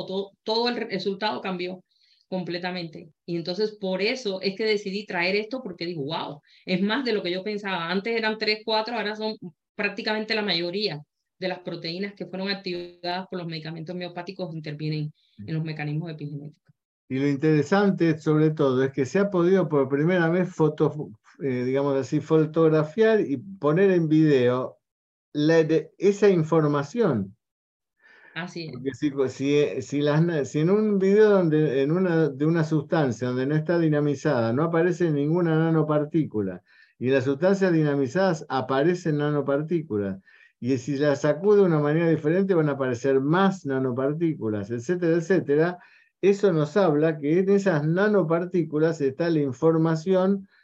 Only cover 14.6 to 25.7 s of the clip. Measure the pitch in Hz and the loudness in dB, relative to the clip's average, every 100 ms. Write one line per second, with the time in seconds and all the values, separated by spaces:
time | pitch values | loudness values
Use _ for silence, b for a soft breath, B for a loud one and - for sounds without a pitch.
14.6 | 156 147 156 156 151 - _ - 185 160 | -10 -8 -4 -4 -6 -10 _ -18 -8 -6
15.6 | 160 151 147 151 170 151 143 147 151 - | -4 -6 -6 -6 -6 -10 -12 -12 -14 -20
16.6 | _ _ _ _ _ 131 143 135 156 156 | _ _ _ _ _ -2 0 2 4 4
17.6 | 143 196 202 - 165 156 156 156 156 156 | 4 2 2 2 2 2 2 2 2 2
18.6 | 143 127 135 139 131 190 196 185 170 190 | 2 2 0 0 -2 0 0 2 4 4
19.6 | 156 147 131 139 156 185 165 180 175 - | 2 0 2 2 2 2 2 2 -2 0
20.6 | 156 151 151 147 101 - b - 139 123 | 0 2 -2 -2 -10 -14 b -8 -4 -2
21.6 | 123 135 143 135 120 151 - 160 156 160 | 0 0 2 0 0 -4 2 2 2 2
22.6 | 160 156 151 - 220 220 135 135 101 - | 4 4 0 2 4 4 2 -4 -8 -4
23.6 | 143 160 196 180 160 156 156 135 123 127 | 0 4 4 4 4 4 6 6 4 2
24.6 | 127 - _ _ _ _ _ 147 151 165 | -4 -10 _ _ _ _ _ -2 4 4
25.6 | 156 | 4